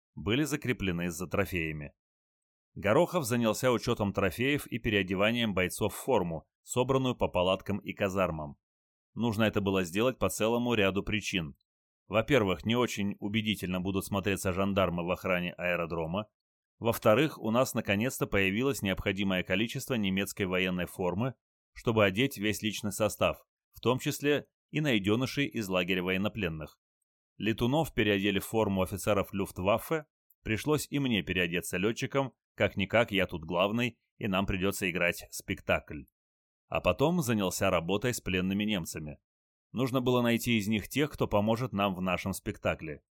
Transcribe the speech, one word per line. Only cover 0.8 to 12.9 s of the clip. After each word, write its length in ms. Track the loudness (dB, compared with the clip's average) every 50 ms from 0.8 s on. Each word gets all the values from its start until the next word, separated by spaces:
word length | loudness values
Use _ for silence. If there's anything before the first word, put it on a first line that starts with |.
| -2 -2 -2 -2 -2 -4
за 180 | -4 -6 -6
трофеями. 680 | -4 -2 -2 -2 0 -2 -4 -4 -4 -6 -8 -10 -12 _ _ _ _ _ _ _ _ _ _ _ _ _ _ _ _ -10
Горохов 500 | -2 0 2 4 4 4 2 0 -2 -2
занялся 460 | 0 0 2 2 2 2 2 2 2
учётом 420 | 2 2 0 0 0 0 0 0 0
трофеев 540 | 2 0 0 0 0 0 0 0 -2 -2
и 120 | -6 -8 -4
переодеванием 760 | -2 2 2 2 2 2 2 2 2 2 2 2 0 0 2
бойцов 400 | 0 0 0 0 -2 -2 -2 -4
в 40 |
форму, 480 | -4 0 2 2 2 2 0 -4 -6 -10 _ _ _ _
собранную 520 | -4 -2 0 2 2 2 2 2 0 0
по 120 | 0 0
палаткам 500 | 0 2 2 2 2 2 0 0 -4 -4 -4
и 140 | -6 -8 -4
казармам. 640 | -2 -2 0 2 2 0 0 0 -4 -8 -10 -12 _ _ _ _ _ _ _ _ _ _ _ -6
Нужно 280 | -2 -2 0 2 2 2
это 180 | 2 2 2
было 220 | 2 2 2 2 2
сделать 340 | 0 2 2 2 2 2
по 120 | 2 0 0
целому 440 | 0 2 2 2 2 2 2 2 2
ряду 300 | 4 4 4 2 0 -2
причин. 520 | -2 -2 -4 -2 -2 -2 -2 -2 -4 -10 _ _ _ _ _ _ _ _ _ _
Во-первых, 580 | -2 0 0 2 4 4 4 4 4 0 0 0
не 100 | 0 2
очень 400 | 2 2 0